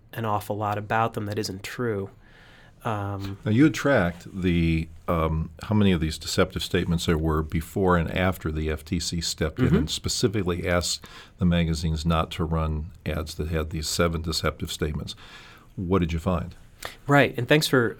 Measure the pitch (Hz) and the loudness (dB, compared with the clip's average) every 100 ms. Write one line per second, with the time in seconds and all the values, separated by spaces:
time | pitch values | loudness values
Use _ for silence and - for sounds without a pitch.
0 | - 123 113 104 - 104 104 104 104 113 | -12 -4 -2 0 -2 -2 -2 -2 0 0
1 | 113 113 104 107 104 95 - - 120 98 | 0 -2 -4 -2 -4 -6 -8 -4 -2 -2
2 | 95 - - - - - - - 120 104 | -6 -12 -20 -20 -20 -20 -20 -8 -4 -2
3 | 101 98 98 101 110 113 151 - 143 127 | -4 -4 -6 -6 2 4 4 4 2 4
4 | 87 - - 95 90 85 82 80 80 - | 2 -2 -10 -2 2 4 4 2 -2 -8
5 | - 82 80 80 82 - - 107 98 87 | -2 0 0 0 -4 -8 0 4 4 4
6 | 80 - - - 90 - - 92 85 82 | 0 -4 -2 0 0 -2 -2 0 2 0
7 | - 78 80 78 78 85 - 104 92 87 | 2 2 2 0 0 -4 -2 0 4 4
8 | 80 - 92 - 80 78 78 76 - 87 | 2 0 0 0 -4 -2 -2 -4 -4 -4
9 | - 85 - - 78 - 123 196 - - | -2 -4 -4 -2 -2 0 2 2 2 -4
10 | - - 117 104 90 87 87 87 - - | -4 -2 0 0 -2 -2 0 0 0 -6
11 | - - - - 90 87 82 78 82 78 | -10 -20 -18 0 2 4 2 0 -2 -2
12 | 80 80 - - 80 80 80 78 82 - | 0 0 0 -4 -2 0 -2 -4 -8 -8
13 | - 78 80 - 80 82 78 80 78 - | -6 -4 -6 -6 -4 -2 -2 -4 -4 0
14 | 85 82 80 - 76 - 80 - 78 73 | 0 0 -2 -2 -2 -4 -6 -4 -4 -4
15 | - - - - - - - - 87 95 | -8 -12 -18 -20 -20 -20 -16 -8 0 2
16 | 82 82 - 87 85 - - - - - | 2 0 -2 -2 -4 -12 -20 -16 -14 -8
17 | - 143 117 - 120 151 - 131 113 | 2 4 4 2 2 2 4 4 2